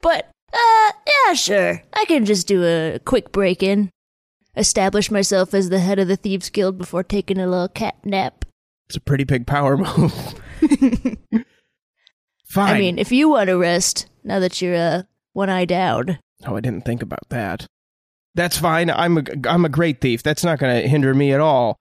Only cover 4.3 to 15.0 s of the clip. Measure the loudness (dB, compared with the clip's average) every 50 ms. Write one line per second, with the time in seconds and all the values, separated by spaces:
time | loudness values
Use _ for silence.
4.3 | _ _ _ _ _ -2 -2 0 0 2 0 2 0 0 -2 0 0 -2 0 2
5.3 | 2 0 0 0 0 -2 0 0 0 0 0 0 0 0 0 0 0 -2 _ -4
6.3 | -6 -4 -6 -6 _ -2 -2 -2 -2 -4 -10 -8 -6 -6 -6 _ -4 -6 -4 -4
7.3 | -4 -4 -2 -2 -2 -2 -4 -4 _ -6 -8 -8 -8 _ -8 -6 -4 -2 -4 -4
8.3 | -6 _ -14 -14 _ _ _ _ _ _ _ _ -14 -12 -4 -2 -2 -2 0 0
9.3 | -2 -2 -2 -2 -2 0 2 2 2 0 0 -2 0 2 2 2 0 -4 -12 -12
10.3 | -14 -16 -18 -18 -6 0 2 2 4 4 4 2 2 0 -4 -6 -8 -8 -12 _
11.3 | -4 -4 -4 _ _ _ _ _ _ _ _ _ _ _ _ _ _ _ _ _
12.3 | _ _ _ -6 -2 0 2 2 4 2 2 0 0 -2 -2 0 2 4 4 4
13.3 | 4 4 4 2 2 2 2 2 2 0 0 -2 -4 -4 -8 -12 _ _ _ -4
14.3 | -2 -2 -2 -2 -2 -4 -4 -2 -2 0 0 0 -2 -2